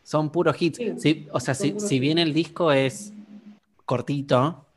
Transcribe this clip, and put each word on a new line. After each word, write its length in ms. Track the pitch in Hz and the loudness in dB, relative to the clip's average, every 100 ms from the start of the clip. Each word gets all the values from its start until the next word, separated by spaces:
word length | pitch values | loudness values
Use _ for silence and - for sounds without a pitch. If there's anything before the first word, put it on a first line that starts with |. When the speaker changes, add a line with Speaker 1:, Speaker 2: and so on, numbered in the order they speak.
Speaker 1:
son 300 | - 151 151 | -2 -2 0
puros 300 | 160 165 147 | 2 0 2
hits. 160 | 170 - | -2 0
Speaker 2:
Sí, 160 | 226 - | -6 0
Speaker 1:
Sí, 300 | 147 156 - | 0 0 -2
o 80 | 147 | -4
sea, 120 | - | -2
Speaker 2:
son 120 | 131 143 | -2 -2
Speaker 1:
si, 60 | |
Speaker 2:
puros 160 | - 208 | -2 -2
Speaker 1:
si 60 | 135 | 0
Speaker 2:
hits. 60 | |
Speaker 1:
bien 160 | 139 160 | 2 2
el 140 | 165 | 2
disco 380 | 143 170 - 170 | 0 -2 0 2
es 400 | 135 135 - - - - - - - _ _ - | 4 2 -2 -16 -18 -20 -20 -20 -20 _ _ -4
cortito 800 | 123 - 143 135 127 143 175 _ | -2 -2 -6 2 2 2 -4 _